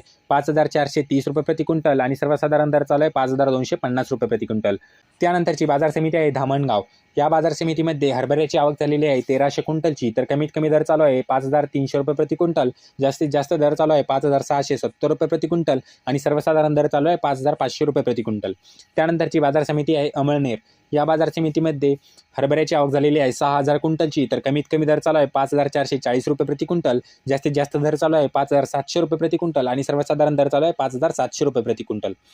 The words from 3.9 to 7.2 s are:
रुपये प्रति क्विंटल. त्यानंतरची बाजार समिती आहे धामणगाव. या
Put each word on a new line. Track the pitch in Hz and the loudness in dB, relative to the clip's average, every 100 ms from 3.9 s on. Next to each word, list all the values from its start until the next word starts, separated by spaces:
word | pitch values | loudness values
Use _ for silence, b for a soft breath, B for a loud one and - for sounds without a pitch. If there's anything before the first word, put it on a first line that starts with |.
| 127 123 | -2 -2
रुपये | 120 117 | -2 -2
प्रति | 117 113 | -2 -2
क्विंटल. | 110 107 101 b b b - | -2 -2 -4 b b b -2
त्यानंतरची | 175 175 170 156 151 | 0 2 0 0 0
बाजार | 143 156 | 2 2
समिती | 160 160 165 | 0 0 2
आहे | 151 | 0
धामणगाव. | 131 131 139 139 104 - b _ | 0 -2 0 0 -2 -2 b _
या | - | 0